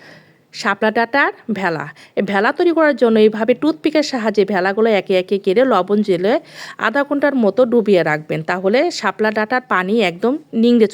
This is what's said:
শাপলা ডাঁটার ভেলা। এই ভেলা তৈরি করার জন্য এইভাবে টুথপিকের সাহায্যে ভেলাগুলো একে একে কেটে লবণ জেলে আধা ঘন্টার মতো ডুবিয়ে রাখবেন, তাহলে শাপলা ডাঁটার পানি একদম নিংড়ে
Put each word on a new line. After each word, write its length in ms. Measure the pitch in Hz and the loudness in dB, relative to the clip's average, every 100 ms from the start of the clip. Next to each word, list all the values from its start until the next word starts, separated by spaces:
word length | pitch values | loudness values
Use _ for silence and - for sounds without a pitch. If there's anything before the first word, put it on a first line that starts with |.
| - - _ _ _ | -20 -20 _ _ _
শাপলা 360 | - 208 202 220 | -8 -4 0 0
ডাঁটার 420 | 226 233 277 320 - - 196 | 0 0 0 0 -2 -8 -4
ভেলা। 260 | 185 156 147 - - - | -4 -4 -8 -16 -10 -6
এই 60 | 196 | -2
ভেলা 200 | 196 233 - | 0 0 0
তৈরি 140 | 359 320 | 0 2
করার 180 | 302 285 | 0 2
জন্য 200 | 233 220 214 | 2 4 4
এইভাবে 260 | 214 226 | 2 -2
টুথপিকের 520 | 247 302 320 320 302 294 | 0 -2 -2 -2 -2 -2
সাহায্যে 340 | 262 214 208 196 | -4 -2 0 0
ভেলাগুলো 360 | 196 190 202 233 202 | 0 -2 0 2 0
একে 140 | 196 185 | 0 -2
একে 140 | 180 196 | 0 -2
কেটে 240 | 196 185 262 | 0 2 2
লবণ 260 | 202 185 208 202 | 2 2 0 0
জেলে 240 | 175 190 302 - - - - 214 | 0 0 -2 -4 -18 -18 -6 -2
আধা 160 | 277 277 | -2 -2
ঘন্টার 260 | 285 285 277 | 0 0 2
মতো 160 | 208 190 | 0 2
ডুবিয়ে 380 | 254 240 208 185 160 | 2 2 2 2 2
রাখবেন, 300 | 151 156 156 156 | -2 -4 -6 -4
তাহলে 280 | 180 190 240 339 - | -4 0 0 -2 -4
শাপলা 320 | 208 - 214 | -6 -2 -2
ডাঁটার 320 | 214 214 254 254 | -2 -2 -4 -2
পানি 220 | 190 185 226 190 | -4 -2 0 -2
একদম 220 | 170 226 302 - 233 | -2 -4 -4 -6 0
নিংড়ে 260 | 233 240 208 | 2 4 2